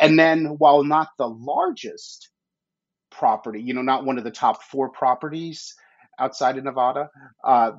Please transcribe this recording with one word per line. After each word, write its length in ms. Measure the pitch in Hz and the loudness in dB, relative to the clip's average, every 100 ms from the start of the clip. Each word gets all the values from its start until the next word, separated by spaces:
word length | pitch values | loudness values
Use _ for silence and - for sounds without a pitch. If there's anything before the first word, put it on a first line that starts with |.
and 180 | 156 156 | 4 6
then 280 | 160 160 151 147 | 4 2 -2 2
while 260 | 151 143 | 4 4
not 240 | 143 151 156 - | 4 0 -2 -4
the 100 | 123 | -6
largest 1000 | 113 127 - 370 247 117 - - - - _ _ _ _ _ _ _ _ | -6 -8 -4 -4 -4 -12 -16 -20 -20 -20 _ _ _ _ _ _ _ _
property, 520 | - 127 110 117 107 | -2 0 0 -4 -10
you 120 | 120 | -6
know, 80 | 127 | -4
not 220 | 127 131 | 0 -2
one 140 | 127 127 | -2 -6
of 60 | |
the 60 | 113 | -6
top 320 | - 120 107 | -2 -2 -2
four 280 | - 135 131 | -4 -6 -6
properties 840 | - 131 - 156 160 165 151 - - _ _ _ - | -2 -2 -2 -4 -10 -12 -14 -18 -20 _ _ _ -6
outside 400 | 131 - 127 135 | -6 -2 -2 -2
of 60 | |
Nevada, 460 | 135 127 127 135 147 139 135 _ | -6 -2 -2 -2 -6 _ -20 _
uh, 280 | - 123 117 | 2 4 4